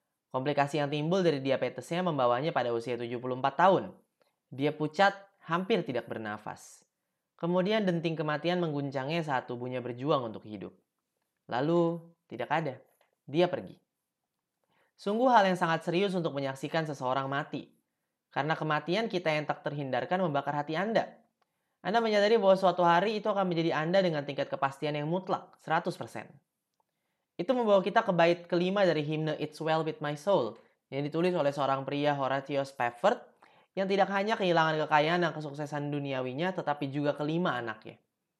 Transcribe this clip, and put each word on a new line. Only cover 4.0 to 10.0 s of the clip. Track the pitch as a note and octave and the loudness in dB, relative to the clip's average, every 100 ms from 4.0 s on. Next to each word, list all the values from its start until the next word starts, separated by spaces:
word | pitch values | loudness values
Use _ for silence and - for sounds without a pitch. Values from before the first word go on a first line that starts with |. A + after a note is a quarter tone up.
| _ _ _ _ - | _ _ _ _ -14
Dia | C3 D3 - | -4 -2 0
pucat, | D3+ F#3+ G3 G3 - _ - | -2 4 4 2 -10 _ -4
hampir | E3+ F#3+ F#3 | -2 2 0
tidak | D#3 A#2+ A#2+ | 0 -4 -4
bernafas. | A2+ G#2+ A2 - - - - _ _ _ _ _ - | -8 -8 -8 -10 -14 -16 -20 _ _ _ _ _ -6
Kemudian | E3+ F3+ F#3 A3 F#3 | 0 0 2 2 2
denting | E3+ E3 D#3+ | 0 0 -2
kematian | D3+ D3 E3 F3+ | -2 -2 0 0
mengguncangnya | E3 C#3+ C#3 C3+ C3+ E3+ | 0 -2 -4 -4 -4 -4
saat | D3+ B2+ - | -2 -2 -2
tubuhnya | B2 B2+ B2+ | -6 -6 -6
berjuang | A#2+ A#2+ | -6 -4